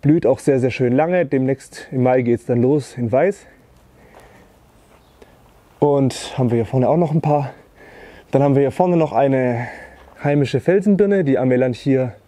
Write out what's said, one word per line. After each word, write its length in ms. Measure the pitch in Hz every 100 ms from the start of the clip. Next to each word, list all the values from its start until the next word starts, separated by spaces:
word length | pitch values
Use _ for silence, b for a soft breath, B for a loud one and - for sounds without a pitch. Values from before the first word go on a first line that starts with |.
Blüht 260 | 143 160 -
auch 120 | 131
sehr, 220 | - 135
sehr 100 | 123
schön 240 | - 123
lange. 320 | 127 160 180 170
Demnächst 640 | 135 131 135 - - -
im 140 | 135
Mai 180 | 123 127
geht's 240 | 120 120 -
dann 160 | 123
los 340 | 123 147 131 -
in 160 | 117
Weiß. 320 | 123 175 202 - - _ - _ _ B B B B B B _ _ _ _ _ _ b b b _ _ _
Und 580 | 147 143 135 - - -
haben 120 | 123
wir 60 | 117
hier 100 | 113
vorne 220 | 131 123
auch 80 | 156
noch 160 | 170
ein 80 | 151
paar. 300 | 151 147 135 B B B B B B B B
Dann 120 | 135
haben 120 | 143
wir 80 | 139
hier 80 | 139
vorne 260 | - 180 175
noch 160 | 156
eine 560 | 110 139 135 127 120 120 B B B B -
heimische 380 | 147 143 139 135
Felsenbirne, 640 | - 190 208 196 202 196
die 120 | 151 135
Amelanchier 760 | 127 123 127 117 - 131 127 -